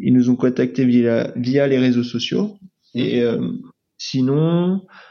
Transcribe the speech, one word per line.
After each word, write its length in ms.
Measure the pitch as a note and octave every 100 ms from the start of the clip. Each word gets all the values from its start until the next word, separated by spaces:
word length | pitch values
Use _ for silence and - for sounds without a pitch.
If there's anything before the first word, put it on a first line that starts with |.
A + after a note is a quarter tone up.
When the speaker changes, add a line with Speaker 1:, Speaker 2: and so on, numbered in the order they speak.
Speaker 1:
ils 140 | B2
nous 160 | B2+ B2
ont 60 | B2
contactés 500 | B2+ B2+ B2+ C3+ B2+
via, 460 | A#2+ A#2 A#2 - B2
via 300 | B2 C#3 C#3
les 120 | C3
réseaux 240 | B2+ A#2+
sociaux. 540 | A#2+ A#2 - - G#3 - - _ _
Speaker 2:
Mhm. 80 | A#2+
Speaker 1:
Et, 180 | - A#2+
euh, 260 | A#2+ - - G2 - _ _ -
sinon, 840 | - C3+ B2+ D3 D#3+ E3+ F3+ F#3+ - - -